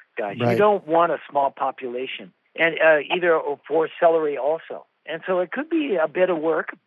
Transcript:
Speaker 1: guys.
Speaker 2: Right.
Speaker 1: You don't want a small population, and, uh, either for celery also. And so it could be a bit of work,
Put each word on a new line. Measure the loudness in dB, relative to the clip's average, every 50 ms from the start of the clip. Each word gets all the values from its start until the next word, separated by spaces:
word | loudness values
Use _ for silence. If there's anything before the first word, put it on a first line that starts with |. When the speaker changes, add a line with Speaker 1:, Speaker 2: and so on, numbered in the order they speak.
| -20 _ -10
Speaker 1:
guys. | -8 -8 -6 -4 -2
Speaker 2:
Right. | 0 0 2
Speaker 1:
You |
don't | 4 4 2 2 0 -2
want | 0 2 2 2 2
a | 0 -4 -6 -4
small | -2 -2 -2 -2
population, | -2 -4 -6 -6 -6 -8 -10 -10 -8 -8 -8 -10 -12 -14 -16 -20 _ _ _ _ -4
and, | -2 0 0 2 4
uh, | 4 4 4 4 2 -2 -4
either | 0 2 2 2 2 0 -4 -6 -8 -6
for | -2 0 0 0 -2 0 2
celery | 4 4 4 4 0 -2 -2
also. | -2 -2 -2 -2 -4 -6 -12 -16 -16 -16 _ _ _ -14
And | -12 -12 -8 -4
so | -2 -2 -2
it | -2 -4
could | -6 -8 -6 -4
be | -2 -2 -2 0 -2
a | 0 -2
bit | -2 0 0 0 2
of | 0 0
work, | 0 -2 -2 -2 -4 -8 -12 -10 _